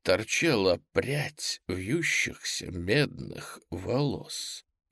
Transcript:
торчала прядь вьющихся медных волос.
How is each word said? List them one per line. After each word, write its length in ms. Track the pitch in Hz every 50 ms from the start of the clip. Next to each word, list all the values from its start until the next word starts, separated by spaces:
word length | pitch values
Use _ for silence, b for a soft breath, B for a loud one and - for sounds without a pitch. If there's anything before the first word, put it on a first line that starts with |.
торчала 800 | - - - - 110 - - - 165 170 135 104 95 92 87 87 - _ -
прядь 680 | - - 120 139 147 143 - - - - - - - _ -
вьющихся 1040 | 90 92 92 101 139 175 - - - - - - - - - - - - - -
медных 880 | 78 87 87 92 113 147 143 - - - 62 - - - - - - - - _
волос. 960 | - 92 92 - 120 131 147 139 98 78 - - - - - - - - - _ _ _ _ _